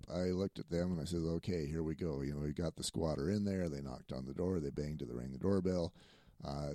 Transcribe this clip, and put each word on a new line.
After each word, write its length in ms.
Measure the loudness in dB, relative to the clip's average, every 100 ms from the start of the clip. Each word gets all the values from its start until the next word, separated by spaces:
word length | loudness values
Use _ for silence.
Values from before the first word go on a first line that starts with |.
| -4
I 200 | 0 2
looked 260 | 2 0 -2
at 140 | -2
them 200 | 0 2
and 80 | 0
I 60 | 0
said, 140 | 0
"Okay, 480 | 2 0 0 0 0
here 160 | 0
we 100 | 0
go." 280 | 0 -2 0
You 120 | -2
know, 80 | 0
we 100 | -2
got 240 | 0 -2 -2
the 80 |
squatter 460 | -4 0 2 2 2
in 160 | 2 2
there, 240 | 2 0
they 100 | -2
knocked 320 | -6 -8 -8
on 140 | -6 -6
the 80 |
door, 260 | 0 2 2
they 120 | 0
banged 320 | -2 -2 -2
it, 40 | -4
they 60 |
rang 180 | -4 -6
the 60 | 0
doorbell. 560 | 2 4 4 2 0 -4 -20 -20 -20 -12
Uh, 280 | -6 -2 -2